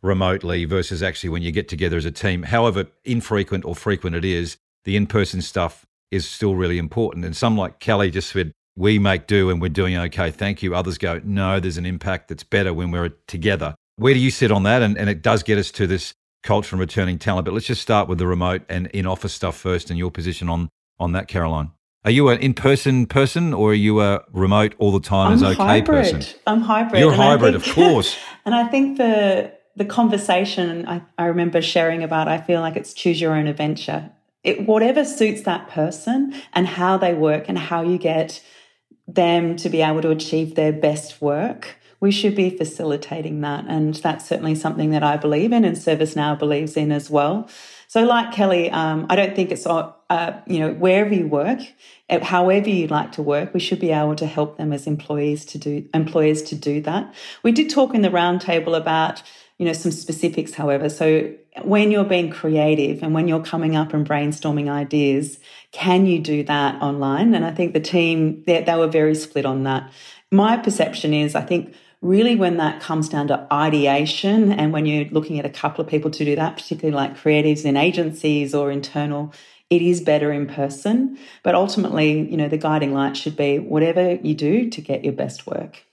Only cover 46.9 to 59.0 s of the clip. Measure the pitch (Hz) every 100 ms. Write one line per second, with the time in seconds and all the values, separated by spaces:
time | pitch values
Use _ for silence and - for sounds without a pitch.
46.9 | 147 143 151 143 196 226 - - - _
47.9 | 226 233 240 233 202 196 180 170 160 160
48.9 | 156 156 185 196 196 180 165 - 165 -
49.9 | - _ 175 143 - - 170 156 156 180
50.9 | 185 208 196 156 147 165 262 - _ -
51.9 | - _ 175 - 180 180 196 208 190 156
52.9 | 151 - - 147 143 185 180 - 175 170
53.9 | 151 151 151 156 156 151 - 156 143 147
54.9 | 147 - 147 147 147 - - 147 147 -
55.9 | 160 156 165 151 151 151 151 147 147 151
56.9 | 180 - - - - 233 233 311 277 262
57.9 | 247 196 175 175 180 185 170 165 160 156
58.9 | 160